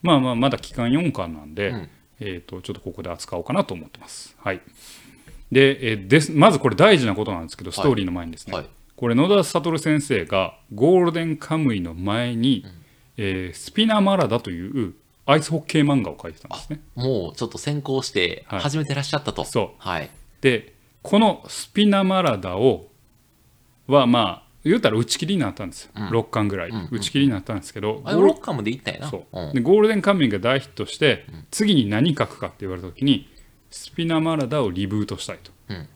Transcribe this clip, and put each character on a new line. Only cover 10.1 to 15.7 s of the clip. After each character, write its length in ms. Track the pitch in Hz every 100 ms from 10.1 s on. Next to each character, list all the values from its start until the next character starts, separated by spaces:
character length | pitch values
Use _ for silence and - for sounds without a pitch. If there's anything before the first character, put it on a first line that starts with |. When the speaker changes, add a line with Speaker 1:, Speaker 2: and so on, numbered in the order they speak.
| 113
Speaker 1:
が 320 | 82 98 90 - _
ゴ 280 | 101 139 185
ー 40 | 175
ル 60 |
デ 120 | 165
ン 120 | 165 151
カ 220 | - 160
ム 160 | 147
イ 80 | 104
の 100 | 85
前 440 | 82 95 110 123 117
に、 260 | 123 117
Speaker 2:
う 40 | -
ん。 20 | 87 _ _ _ -
Speaker 1:
え 360 | 101 95 92
ー、 20 | -
ス 160 | -
ピ 140 | - 220
ナ 140 | 214
マ 160 | 196 196
ラ 100 | 131
ダ 140 | 120
と 100 | -
い 360 | 87 95 139 101
う 60 | - _ _
ア 120 | - 151
イ 60 |
ス 100 | 151
ホ 60 | 160
ッ 20 |
ケ 160 | -